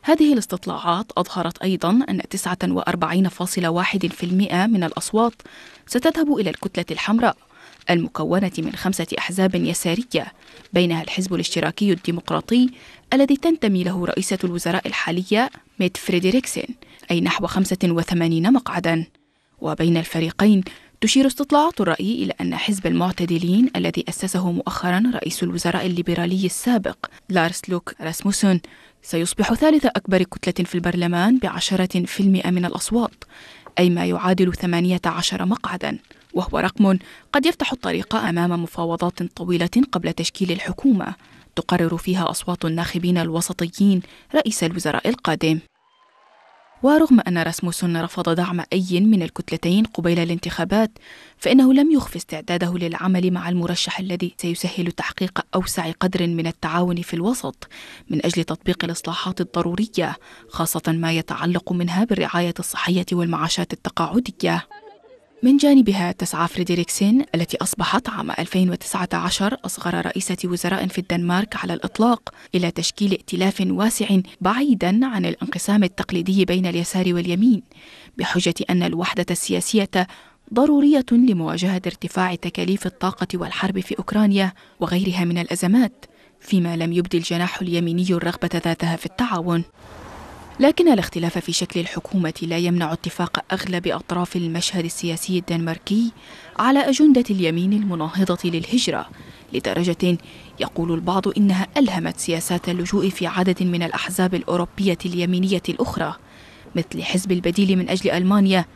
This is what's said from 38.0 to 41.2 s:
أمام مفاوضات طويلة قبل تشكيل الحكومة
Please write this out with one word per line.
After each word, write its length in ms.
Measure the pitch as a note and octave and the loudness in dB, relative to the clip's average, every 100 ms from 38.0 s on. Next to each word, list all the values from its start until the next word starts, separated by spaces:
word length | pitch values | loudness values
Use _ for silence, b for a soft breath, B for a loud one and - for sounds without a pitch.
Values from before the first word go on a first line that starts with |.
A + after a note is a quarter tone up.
| G3 A3 | -2 -2
أمام 480 | G#3+ E3+ F3 E3+ | -2 0 0 -2
مفاوضات 600 | E3 - E3+ E3 F3 - | -4 -6 -4 -2 -4 -4
طويلة 600 | F3 - F3+ F3 F3 A#3 C#4 | -10 -8 -2 -2 2 2 2
قبل 220 | F#3 E3+ | 0 -4
تشكيل 380 | E3+ E3+ - F#3 | -4 -6 -4 -2
الحكومة 640 | F3 - F3+ C#4 G3+ - - | -2 -6 0 2 2 0 -10